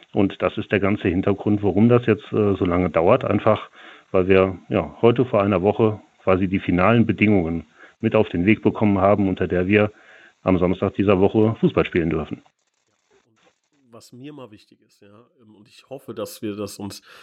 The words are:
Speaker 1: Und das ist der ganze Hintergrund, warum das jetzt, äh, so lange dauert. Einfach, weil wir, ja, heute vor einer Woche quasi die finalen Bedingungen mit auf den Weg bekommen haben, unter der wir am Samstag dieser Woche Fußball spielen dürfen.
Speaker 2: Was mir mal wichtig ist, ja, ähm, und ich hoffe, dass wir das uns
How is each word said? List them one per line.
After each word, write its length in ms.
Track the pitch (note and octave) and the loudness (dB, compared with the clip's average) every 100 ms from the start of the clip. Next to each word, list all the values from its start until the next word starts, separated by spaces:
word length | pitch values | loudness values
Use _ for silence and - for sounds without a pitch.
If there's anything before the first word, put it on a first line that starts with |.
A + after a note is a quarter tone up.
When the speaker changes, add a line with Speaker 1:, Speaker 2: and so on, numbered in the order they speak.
| _ | _
Speaker 1:
Und 280 | - G2 - | -2 -2 0
das 160 | F2+ - | -4 -4
ist 140 | G2 | -4
der 80 | G2+ | -2
ganze 300 | F#2+ G#2 G2+ | 0 0 -2
Hintergrund, 520 | F2 G2 G2 - G#2 | -2 -2 -2 -2 -2
warum 280 | G2+ F2 A#2 | 0 2 4
das 160 | A#2+ A#2+ | 4 2
jetzt, 260 | G#2 - | -2 -2
äh, 240 | - G2+ G2 | -2 0 0
so 100 | F#2 | 0
lange 240 | F2 F2+ | 0 0
dauert. 360 | E2 F2 B2+ - | 0 2 0 0
Einfach, 440 | G2+ A2+ G#2+ - - - - _ | 0 0 0 -4 -20 -20 -20 _
weil 180 | G2 F#2 | -2 2
wir, 280 | F#2+ F#2+ F2+ - | 4 2 -2 -4
ja, 260 | G#2 D#2 - | -4 -4 0
heute 240 | A#2 A#2+ B2 | 2 2 0
vor 180 | A2 | 0
einer 180 | G2 F#2+ | 0 0
Woche 380 | G2 G2+ A2 G#2 - _ | 0 0 0 -2 -12 _
quasi 240 | - F#2 F#2+ | -2 0 0
die 120 | F#2+ | -4
finalen 460 | - F2+ F#2+ A#2+ G#2 | -2 0 2 4 2
Bedingungen 600 | F2+ G#2 G2+ D#2+ E2+ - _ - _ | 2 2 2 0 -6 -10 _ -20 _
mit 140 | A2+ A2 | -2 0
auf 140 | G#2 | 0
den 160 | F2 F2+ | 0 2
Weg 160 | G#2 | 2
bekommen 380 | A2 - G#2+ G2 | 0 0 0 2
haben, 300 | F#2+ G#2 G2 | 2 2 0
unter 180 | F#2 F2+ | -2 -2
der 200 | F2+ F2+ | -2 0
wir 240 | G#2 G#2 - - - - _ | 2 0 -4 -20 -20 -20 _
am 160 | - F#2 | -2 0
Samstag 380 | F2+ F2+ G2+ - | 0 -2 -4 -2
dieser 240 | G2+ F#2+ | 0 2
Woche 360 | G2 A2+ G#2+ A2 | 2 2 0 0
Fußball 260 | F#3 - D#2 | 0 0 -2
spielen 240 | F2+ D#2+ | -2 -2
dürfen. 320 | D#2 D2 - _ _ _ _ _ _ _ _ A#2+ A2 _ _ _ C#3+ B2+ | -4 -6 -12 _ _ _ _ _ _ _ _ _ _ _ _ _ _ _
Speaker 2:
Was 220 | A2+ - | -20 -20
mir 220 | A#2+ C#3 | -20 -18
mal 180 | D3+ A#2+ | -18 -20
wichtig 280 | G#2 _ _ G#2 | -20 _ _ _
ist, 160 | _ | _
ja, 60 | G2+ G#2 A#2+ C3 | -20 -20 _ _
ähm, 140 | A2 G2+ | -20 -20
und 140 | G#2 | -20
ich 200 | - _ | -20 _
hoffe, 240 | - - | -18 -14
dass 280 | A2+ G#2 - | -10 -10 -8
wir 160 | A2 G2+ | -10 -8
das 200 | G2 - | -10 -10
uns 240 | G2+ - - - | -12 -14 -20 -20